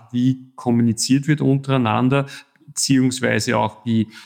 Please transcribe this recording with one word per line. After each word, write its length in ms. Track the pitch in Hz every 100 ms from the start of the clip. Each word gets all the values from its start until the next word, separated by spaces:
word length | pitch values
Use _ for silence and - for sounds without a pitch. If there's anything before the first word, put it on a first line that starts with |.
| -
wie 400 | 123 127 131 - -
kommuniziert 720 | 123 117 117 113 - 139 139
wird 140 | 147
untereinander, 840 | 135 139 135 135 113 110 127 139 135 - - _ -
beziehungsweise 920 | - - 131 127 127 117 113 123 113
auch 260 | 110 -
wie 240 | 117 113 110 -